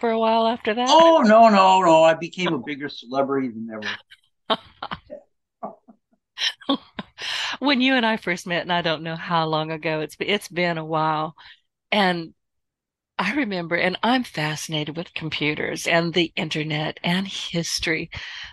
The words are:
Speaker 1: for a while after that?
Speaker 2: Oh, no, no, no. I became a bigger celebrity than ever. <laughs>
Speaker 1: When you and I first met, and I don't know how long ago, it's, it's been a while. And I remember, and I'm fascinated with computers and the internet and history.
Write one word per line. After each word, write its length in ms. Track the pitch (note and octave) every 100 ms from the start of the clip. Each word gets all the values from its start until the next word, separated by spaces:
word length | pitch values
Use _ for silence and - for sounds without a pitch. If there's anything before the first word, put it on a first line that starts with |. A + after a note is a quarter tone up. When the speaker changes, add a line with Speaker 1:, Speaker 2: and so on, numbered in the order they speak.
Speaker 1:
for 100 | A#3
a 80 | A3+
while 280 | A3+ A3+ A3+
after 280 | A#3 A3+
that? 120 | A3+ B3
Speaker 2:
Oh, 340 | D#4+ E4 D#4+
no, 240 | A3+ A3 A3+
no, 340 | G3 F#3+ F#3+
no. 200 | F3 D#3+
I 120 | D#3+
became 380 | D#3+ E3+ F3+ F3+
a 60 | D3
bigger 300 | B2+ C#3 C#3+
celebrity 600 | - A#2 C3+ C3+ C3+ C3
than 200 | A2 A2+
ever. 760 | A2 G#2 - _ - _ _ -
<laughs> 120 | E4 - _ - - _ - _ _ _ _ - - _ _ _ _ _ - - - - C4+ - - - - - - - -
Speaker 1:
When 220 | C4 C4
you 140 | C4
and 100 | C4
I 120 | A3+ A3
first 300 | F#3 F3+ F3+
met, 160 | E3+
and 100 | F3+
I 100 | F3
don't 200 | E3 D#3
know 140 | E3 E3
how 300 | F3+ E3+ D#3+
long 240 | D#3 D#3+
ago, 300 | D#3+ D#3+ D#3
it's, 160 | D3+ -
it's 280 | F#3 G3+ -
been 300 | E3 F3 E3
a 60 |
while. 500 | D#3 D#3+ D#3 D#3 D#3 - - - _ _ _
And 420 | G#3 F#3+ E3+ E3 _ _ _ _ _ _ _ _ -
I 160 | F#3
remember, 420 | C#4+ A3+ F#3 E3 E3+
and 220 | F3+ F3+
I'm 220 | A3 B3+
fascinated 720 | A#3+ - D3+ D3+ - D#3 D3+ E3
with 180 | -
computers 720 | - D#3 - D3+ D3+ - - -
and 280 | E3 E3+
the 180 | F3 E3 -
internet 640 | D#3+ D#3 D#3 D3+ D3+ -
and 240 | F3+ F3+ G3
history. 840 | - - E3+ E3 - E3+ D#3+ E3+ - - - -